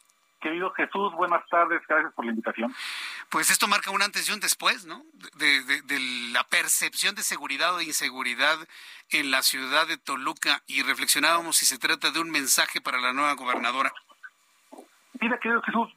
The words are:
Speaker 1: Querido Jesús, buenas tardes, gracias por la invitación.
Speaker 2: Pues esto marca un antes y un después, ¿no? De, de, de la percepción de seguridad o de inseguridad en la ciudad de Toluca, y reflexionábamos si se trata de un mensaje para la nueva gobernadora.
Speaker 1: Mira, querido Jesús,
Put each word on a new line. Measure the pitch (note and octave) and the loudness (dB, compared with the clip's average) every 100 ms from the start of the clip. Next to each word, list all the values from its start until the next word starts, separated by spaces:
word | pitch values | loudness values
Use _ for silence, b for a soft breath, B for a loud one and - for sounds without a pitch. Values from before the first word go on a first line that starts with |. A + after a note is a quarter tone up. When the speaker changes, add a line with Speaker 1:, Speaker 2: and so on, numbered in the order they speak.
| _ _ _ - | _ _ _ -8
Speaker 1:
Querido | D#3+ E3+ F#3 | -6 -4 -4
Jesús, | - C#3+ G3 G3+ | -4 -4 -2 -2
buenas | E3 F3 E3 - | -2 0 0 2
tardes, | E3+ E3 E3 - | 2 2 0 0
gracias | D#3 D3+ | 0 0
por | - | -4
la | A#2 | -4
invitación. | A2+ A2+ A2+ A#2 C3 B B B B B | -4 -4 -4 -6 -6 B B B B B
Speaker 2:
Pues | D#3+ D#3+ | 0 2
esto | F#3+ G#3+ | 2 4
marca | G3+ G3 | 2 0
un | G3 | 0
antes | G3+ F#3+ E3 | 0 0 -4
y | |
un | G#3 | -2
después, | F3+ - F3 B3 E3+ | -2 2 2 0 -4
¿no? | G3 D#4 - - | -16 -16 -20 -14
De, | D3+ D3 C#3 | 0 4 4
de, | B2+ C#3+ | 2 -2
de | C3+ C#3 B2+ B2 A#2+ | 0 -2 -2 -4 -2
la | A#2+ | 0
percepción | - F3 D#3+ - D#3+ - F#3 G3+ | 2 0 2 2 0 0 -2 0
de | |
seguridad | F#3+ F3 C#3+ C#3 E3+ | -4 -4 -4 0 2
o | F3+ | 2
de | D#3+ | -2
inseguridad | C#3+ C#3+ B2+ B2 A#2+ C#3+ D#3+ D#3+ B B B B | -2 -2 -2 -4 2 2 2 -4 B B B B
en | D#3 C#3+ | -2 2
la | C3 | 2
ciudad | - C3+ C3 C#3+ D#3+ | 2 0 0 0 2
de | D#3 | -2
Toluca, | - C3+ C#3+ D#3+ D#3 C#3+ - | -4 -4 -4 -2 0 0 -2
y | C3+ | -2
reflexionábamos | C3 B2 B2+ D3 D3+ E3+ E3 D3 | 0 0 0 2 4 2 2 2
si | - | 2
se | C3 | 0
trata | D3+ D#3+ D#3 | 0 0 0
de | D#3+ | -2
un | E3 | -2
mensaje | D#3 C3 - D#3+ - | -2 2 2 2 -2
para | C#3+ B2+ | -2 0
la | B2 | 0
nueva | C3 D3 | 2 0
gobernadora. | C3+ B2+ A#2+ A#2+ B2+ C3+ - _ _ - _ _ _ _ - - _ _ B3+ | 0 -2 0 0 0 0 -2 _ _ -20 _ _ _ _ -20 -20 _ _ -4
Speaker 1:
Mira, | A3+ A#3+ | -2 0
querido | A3+ A#3 | 0 0
Jesús, | A3 A3 A3+ | 2 0 0